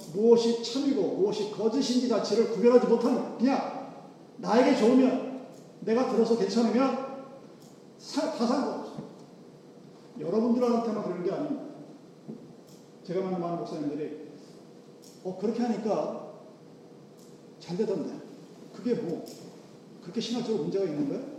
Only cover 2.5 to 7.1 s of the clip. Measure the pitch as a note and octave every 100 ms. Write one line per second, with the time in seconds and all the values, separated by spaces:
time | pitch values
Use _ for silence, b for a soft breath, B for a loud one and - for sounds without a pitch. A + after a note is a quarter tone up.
2.5 | - A#3 B3 - A#3 C4 B3 - - B3
3.5 | C4 - - - - - - - - F3+
4.5 | A3 C#4+ A3+ G#3+ C4 B3+ - - - -
5.5 | - - - G3 A3+ B3+ G#3 A3 A3+ F#3+
6.5 | A3 A3+ A3 C4+ - -